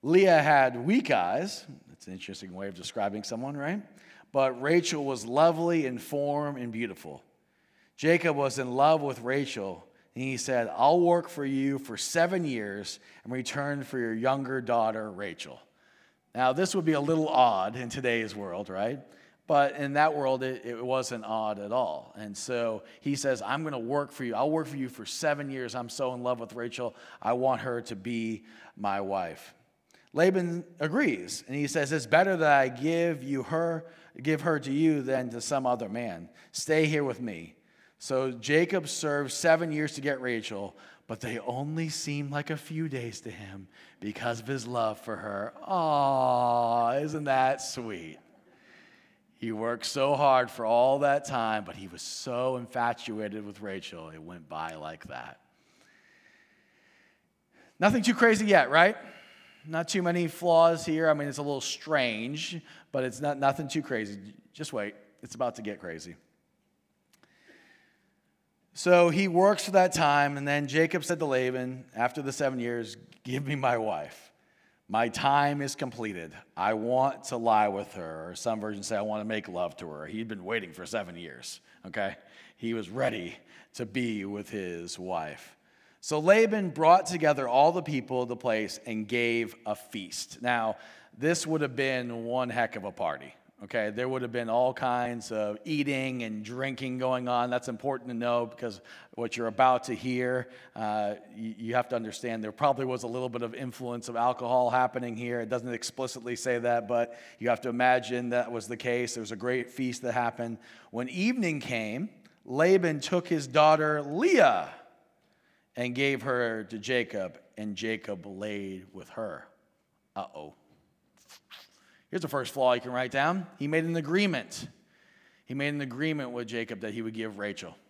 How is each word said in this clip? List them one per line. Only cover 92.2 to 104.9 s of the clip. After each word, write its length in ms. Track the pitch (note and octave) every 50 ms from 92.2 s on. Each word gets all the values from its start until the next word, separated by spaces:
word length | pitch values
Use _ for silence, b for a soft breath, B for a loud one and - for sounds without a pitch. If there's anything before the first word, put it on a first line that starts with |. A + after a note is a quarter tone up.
| A2+
one 240 | A#2 A#2+ B2+ B2+ B2
heck 260 | A2+ A#2+ A#2 A2 -
of 100 | A2 F#2+
a 60 | G2+
party. 440 | F#2 - G2 D#2+ D2 C#2 C#2+ - - _ _ _ _ _ G2+
Okay, 280 | F#2+ - A#2+ G#2+ G#2+
there 180 | G#2 A2+ B2 B2+
would 140 | C3 C3 B2
have 100 | A#2+ A2+
been 160 | B2 A#2 A2+
all 240 | A2+ B2 B2+ B2+ B2+
kinds 580 | - - B2+ B2 B2 B2 A#2+ A#2+ A#2 A2 -
of 260 | A#2 G#2+ G#2+ G#2 G#2 G#2+ -
eating 600 | - D#3 D3 C#3+ C#3+ C#3 C3 C3 C3+ B2+ B2+ A#2+
and 200 | A2 G#2+ G#2+ G#2+
drinking 540 | G#2+ A#2+ B2+ C3 C3+ C3 A#2+ C3+ C3 B2+
going 320 | B2+ B2+ B2+ B2+ B2+ B2 B2
on. 200 | B2 A#2+ A#2+ B2
That's 200 | B2 B2 - -
important 400 | A#2 G#2+ - C#3 C3+ C3 B2 B2
to 40 | A#2+
know 320 | A2+ A#2+ A#2+ A#2+ A#2+ A#2+
because 360 | A#2 A#2+ - B2+ A#2 G2+ F#2 B B B B B B
what 260 | - - A#2 A2+ -
you're 100 | A#2 A#2+
about 380 | A2+ G#2+ G2+ C3 B2+ B2+ B2+ -
to 80 | - A#2+
hear, 560 | G2+ A#2 B2+ B2+ B2 B2+ B2 B2+ B2+ B2 B2 B B B B B
uh, 380 | G#2+ A2 G#2+ G#2+ G#2+ G#2 G#2 G#2 G2+ - - -
you, 220 | A2 A2+ A2+ A2
you 180 | F#2+ A#2 A2+ A#2+
have 120 | B2 B2 -
to 60 | B2+
understand 480 | A#2 A2+ A2 G2+ - - A#2+ A2+ A2 A2
there 80 | G#2+
probably 320 | G#2 - D3 C#3+ C#3 C3 C3+
was 200 | B2+ B2+ B2 A#2+
a 40 |
little 220 | A#2+ A#2 B2+ B2+ B2+
bit 120 | A#2 A#2+
of 140 | A#2+ A2+ A#2
influence 540 | B2+ C3+ B2+ A#2 - B2+ B2 A#2+ A#2+ A#2 -
of 80 | B2
alcohol 520 | A2+ A#2 B2 B2 - B2 A#2 B2 B2+ B2 A#2+
happening 460 | A#2+ B2+ B2+ B2